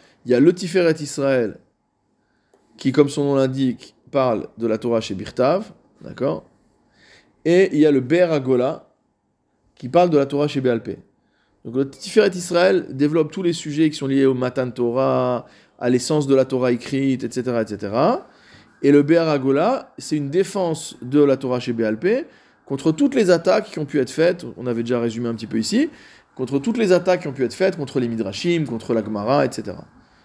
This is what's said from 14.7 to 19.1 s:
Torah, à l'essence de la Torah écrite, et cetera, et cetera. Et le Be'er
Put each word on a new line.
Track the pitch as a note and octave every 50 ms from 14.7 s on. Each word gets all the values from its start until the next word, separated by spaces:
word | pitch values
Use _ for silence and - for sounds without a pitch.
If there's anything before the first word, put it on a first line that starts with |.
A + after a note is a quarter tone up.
Torah, | A2+ - A#2+ A#2 A#2 C3 C3+ C3+ C3 B2+ B2+ B2+ B2 A#2+ - - _ _ _ _ _ -
à | - B2
l'essence | B2+ B2 B2 - D#3 D3+ C#3+
de | C3+ C3+
la | C3+ C3
Torah | C3 C3+ B2+ B2+ B2 B2
écrite, | A#2 - - C#3+ C3+ C3+ C3+ C3 B2 B2
et | -
cetera, | - C3 A#2 B2+ A#2+ A#2 A2
et |
cetera. | G#2+ G#2 G2 - G2 G2+ B2 D3 F#3+ B3+ F#4+ - - _ _ _ - - - - _ _ _ -
Et | C#3 C#3+
le | C#3+ C#3+
Be'er | C#3